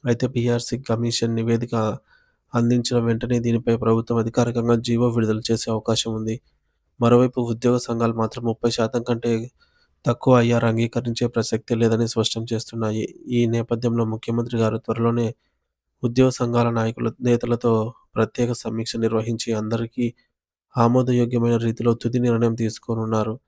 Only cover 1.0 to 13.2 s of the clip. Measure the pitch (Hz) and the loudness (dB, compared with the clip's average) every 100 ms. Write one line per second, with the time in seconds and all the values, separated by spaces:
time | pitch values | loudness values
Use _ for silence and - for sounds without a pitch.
1 | 117 - 117 113 117 117 117 113 110 - | -2 -2 -2 -2 0 -2 -2 -2 -2 -4
2 | _ _ _ _ _ 120 117 123 117 120 | _ _ _ _ _ 0 2 2 2 0
3 | 117 113 120 123 120 117 117 117 113 113 | 0 -2 0 -2 0 0 0 0 2 2
4 | 113 117 113 123 120 120 117 117 117 117 | 2 0 0 0 0 0 2 0 2 0
5 | 120 117 110 110 113 113 - 110 110 110 | 2 2 0 -2 -2 -2 -2 -4 0 -2
6 | 113 110 110 113 _ _ _ _ _ _ | -2 -4 -4 -6 _ _ _ _ _ _
7 | 117 120 127 127 120 117 123 123 - 117 | 4 6 4 0 -4 0 2 0 -2 -2
8 | 117 113 110 - 117 110 120 110 113 120 | 0 0 -4 -2 -4 -2 -2 0 -2 -2
9 | 117 117 120 113 120 _ _ _ _ _ | -2 -2 0 -2 -4 _ _ _ _ _
10 | - 117 135 123 117 120 117 113 117 120 | -4 0 4 4 6 2 2 0 -2 -2
11 | 123 117 120 117 107 110 - 113 117 113 | -4 -2 -2 -2 -2 -4 -2 0 2 2
12 | 113 - 113 117 117 110 - 113 110 110 | 0 0 -2 -2 -4 -6 -6 -4 -4 -2
13 | - - | -6 -10